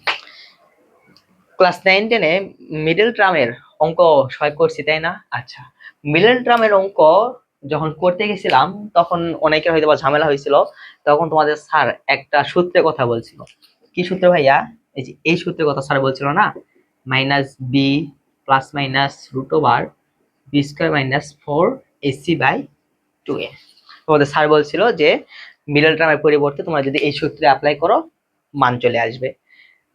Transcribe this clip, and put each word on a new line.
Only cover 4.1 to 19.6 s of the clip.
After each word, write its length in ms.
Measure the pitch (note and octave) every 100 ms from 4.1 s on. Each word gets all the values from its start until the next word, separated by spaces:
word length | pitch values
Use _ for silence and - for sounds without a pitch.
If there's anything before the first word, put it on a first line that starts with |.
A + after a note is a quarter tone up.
| C#3+ C3
সলভ 240 | - D3 D3+
করছি, 260 | D#3+ D3+
তাই 180 | C#3+ D#3
না? 240 | E3+ G3 -
আচ্ছা, 320 | A#2+ - - - _ - _
মিডল 400 | D3 D#3 A3 B3
টার্মের 300 | B3 A#3 A3
অঙ্ক 260 | G3 G3 - D#3 F3 - - _ _ C#3
যখন 260 | D3+ D#3
করতে 360 | D3+ F3+ F3+ G#3
গেছিলাম, 600 | G3 - B2+ D#3 G#3 G#3
তখন 460 | E3+ E3+ E3+ E3+
অনেকের 380 | D#3 D3+ D#3 E3+
হয়তো 140 | D#3+ D3+
বা 100 | C#3
ঝামেলা 300 | C#3+ D3 D#3
হয়েছিল। 380 | C#3 C#3+ C#3+ - - - _
তখন 260 | D3+ D3 D#3+
তোমাদের 260 | D#3 D3 D3+
স্যার 380 | - D#3 A#2+ - -
একটা 380 | C3+ - D3
সূত্রের 400 | C3 F3+ F3+ F3+
কথা 220 | D#3+ D3 A#2+
বলছিল। 360 | A#2 - - - _ _ _ _
কি 100 | -
সূত্র 260 | F3+ F#3 F3+
ভাইয়া? 360 | E3+ C3+ C#3+ - - _
এই 80 | C#3
যে 120 | B2+ -
এই 120 | D#3 F3
সূত্রের 320 | F3+ - D3+
কথা 120 | C#3
স্যার 200 | C3+ C#3
বলছিল 280 | C3+ C3+ C#3+
না, 260 | F3 F#3+ - _ _ _ _ C3
মাইনাস 500 | C3 C3+ C#3+ C3+ -
বি 440 | B2+ C#3 C#3 C#3+ E3 _ _ _
প্লাস 260 | - C3+ -
মাইনাস 540 | C#3+ C3+ C3+ C#3 - -
রুট 180 | C3 C3+
ওভার 340 | D#3